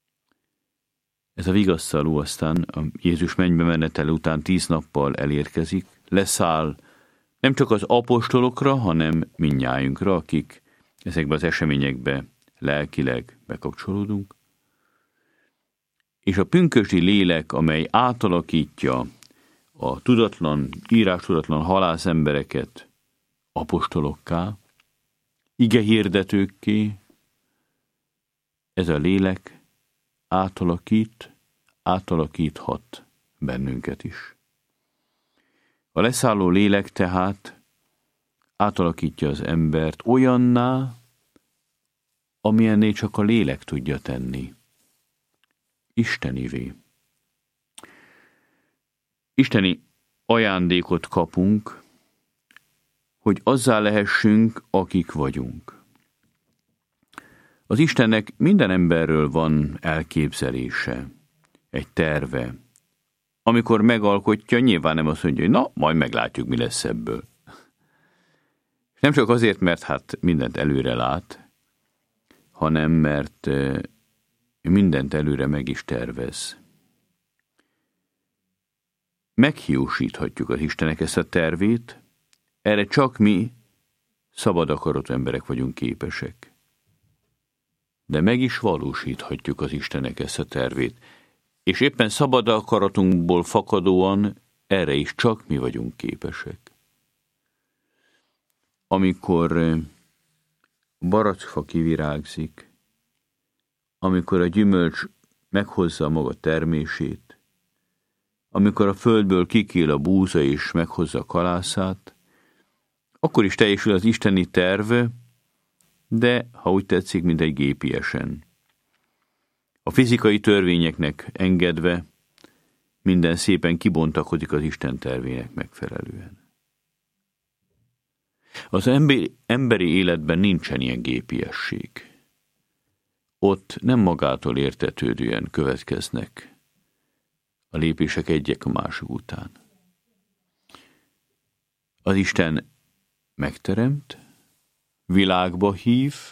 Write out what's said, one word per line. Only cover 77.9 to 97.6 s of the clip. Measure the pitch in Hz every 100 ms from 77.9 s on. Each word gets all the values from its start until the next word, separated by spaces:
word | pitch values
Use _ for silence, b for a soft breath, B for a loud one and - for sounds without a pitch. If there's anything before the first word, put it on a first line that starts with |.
| _ _ _ _ _ _ _ _ _ _ _ _ _ _
Meghiúsíthatjuk | - 139 - - 67 65 - 58 - - - -
az | 69
Istenek | 76 - 80 78
ezt | 78 -
a |
tervét, | 82 90 80 82 104 117 117 - _ _ _ _ _ _
erre | 104 104
csak | 101 147 131 -
mi | 104 95 120 - _ _ _ _ _ _ _
szabad | - 113 85 76
akaratú | 73 80 69 -
emberek | 64 64 64 -
vagyunk | 64 65
képesek. | - 60 - - - - - - _ _ _ _ _ _ _ _ _ _ _ _ _ _ _ -
De | 76
meg | 95 123
is | 127 -
valósíthatjuk | 107 78 69 - - 69 - 73 - 67
az | 71
Istenek | 73 - 71 64 -
ezt | 69 -
a |
tervét, | 71 69 64 65 62 - b b b b b _
és | - -
éppen | 139 - 110
szabad | - 139 127 110
akaratunkból | 110 - 107 98 101 92 90 85 87
fakadóan | 85 104 - 101 90 92 95 98 104 - _ _ -
erre | 98 76
is | 69 -
csak | - 120 110 -
mi | 69
vagyunk | 62 60 58 -
képesek. | 57 - 71 - - - _ _ _ _ _ _ _ _ _ _